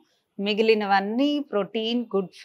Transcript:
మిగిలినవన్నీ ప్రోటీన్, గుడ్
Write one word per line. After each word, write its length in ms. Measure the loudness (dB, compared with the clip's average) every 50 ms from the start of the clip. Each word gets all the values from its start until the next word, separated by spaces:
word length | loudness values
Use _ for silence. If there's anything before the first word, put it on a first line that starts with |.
| -16 _ _ _ _ _ _ -6
మిగిలినవన్నీ 1000 | -2 -2 0 2 4 4 4 4 2 2 2 2 2 0 0 0 0 0 0 -2
ప్రోటీన్, 680 | -4 -4 -4 -4 -4 -2 -4 -6 -4 -2 -4 -4 -4 -2 -2
గుడ్ 140 | -4 -4 -4 -8 -4 0